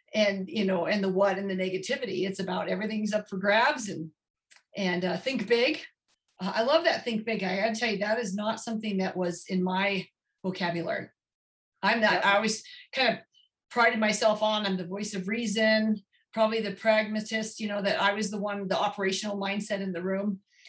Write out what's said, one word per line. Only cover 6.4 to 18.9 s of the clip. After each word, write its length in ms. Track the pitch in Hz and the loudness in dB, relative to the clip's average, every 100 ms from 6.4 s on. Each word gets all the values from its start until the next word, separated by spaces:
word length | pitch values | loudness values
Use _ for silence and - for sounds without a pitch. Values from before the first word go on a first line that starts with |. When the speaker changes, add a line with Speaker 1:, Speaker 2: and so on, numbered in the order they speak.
Speaker 1:
Uh, 120 | 185 | -4
I 80 | 214 | 0
love 220 | 240 330 | 4 4
that 180 | 339 - | 4 0
think 200 | 240 220 | 0 -4
big. 180 | 226 208 | -2 -2
I 140 | 185 196 | -2 0
gotta 180 | 202 | 0
tell 160 | 220 233 | 0 -2
you, 80 | 190 | 0
that 200 | 208 240 | 0 0
is 160 | 202 | -2
not 260 | 202 214 226 | -2 -2 -4
something 380 | - 220 220 190 | -4 -6 -2 -2
that 180 | 185 180 | -2 -2
was 280 | 175 170 - | -2 -4 -2
in 140 | 185 | 0
my 440 | 185 185 202 196 - _ _ _ | 0 0 0 -2 -6 _ _ _
vocabulary. 640 | 190 185 180 170 160 - - _ _ _ _ _ _ _ | -8 -4 -2 -2 -4 -4 -8 _ _ _ _ _ _ _
I'm 180 | 196 233 | 0 4
not, 120 | 214 | 4
Speaker 2:
Yep. 140 | 175 196 | 4 4
Speaker 1:
I 100 | 202 | 4
always 260 | - - - - - | 2 -2 -6 -20 -6
kind 220 | 269 240 | 0 2
of 40 | - - _ _ _ _ | 0 -6 _ _ _ _
prided 300 | 240 226 226 | 2 4 4
myself 420 | 214 202 220 214 | 2 4 4 4
on, 240 | 214 214 202 | 2 2 0
I'm 100 | 185 | -2
the 80 | |
voice 300 | 170 202 208 | -4 -6 -6
of 140 | 190 180 | -4 -4
reason, 720 | 233 226 220 220 220 220 214 - _ _ | -2 0 2 4 4 4 0 -4 _ _
probably 260 | 226 220 226 | 0 2 2
the 120 | 208 | -2
pragmatist, 880 | 185 226 214 214 214 214 220 220 - | -2 2 4 2 -2 -2 -4 -4 -6
you 80 | 208 | -4
know, 120 | 202 | -2
that 220 | 196 - | 0 2
I 120 | 196 | 2
was 160 | 214 196 | 0 -2
the 40 | 202 | -2
one, 280 | 202 202 190 | -4 -4 -2
the 100 | 185 | 0
operational 600 | 202 | 0